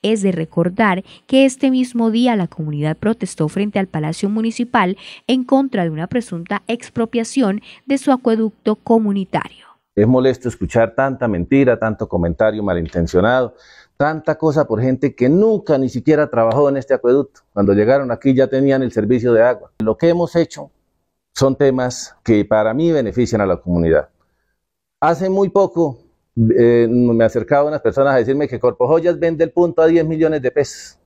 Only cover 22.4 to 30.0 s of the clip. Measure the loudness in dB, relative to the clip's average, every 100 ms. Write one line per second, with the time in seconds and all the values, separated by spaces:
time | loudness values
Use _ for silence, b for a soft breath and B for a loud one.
22.4 | 2 0 0 0 0 0 -2 -2 -2 0
23.4 | 0 -2 -2 0 2 0 -2 _ _ _
24.4 | _ _ _ _ _ _ -2 0 -2 0
25.4 | 0 2 0 0 -2 -4 _ _ _ -2
26.4 | 0 4 4 4 2 2 2 2 2 0
27.4 | 0 0 0 -2 -2 0 2 2 0 -2
28.4 | -2 -2 -2 0 0 2 0 0 -2 0
29.4 | -2 0 0 2 2 2